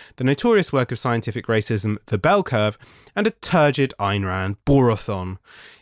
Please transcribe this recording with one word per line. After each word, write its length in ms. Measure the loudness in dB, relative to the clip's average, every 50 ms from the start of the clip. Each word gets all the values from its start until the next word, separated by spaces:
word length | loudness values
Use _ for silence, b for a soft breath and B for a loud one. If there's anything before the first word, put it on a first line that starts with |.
| B B B
the 80 | -2 0
notorious 480 | 0 0 2 2 2 4 4 2 2
work 180 | 0 -2 -2 -2
of 80 | -4 -4
scientific 480 | -2 -2 -2 -2 -2 -4 -8 -8 -4
racism, 520 | -2 0 0 0 0 -2 -2 -2 -2 -4 -4 _
The 120 | -4 -4 0
Bell 240 | 2 2 2 2
Curve, 340 | 0 0 0 0 0 0 -2 B B B B B B B B
and 140 | -2 -2 -2
a 20 |
turgid 640 | -2 -4 -6 0 2 4 4 4 2 0 -2 -2 -2 -4
Ayn 260 | -4 -2 -2 -2 -2
Rand 300 | -4 -4 -4 -4 -4 -6 -4 0
borathon. 720 | 2 4 6 6 4 2 0 -4 -6 -6 -6 -6 -8 -10 -12 B B B B B B B B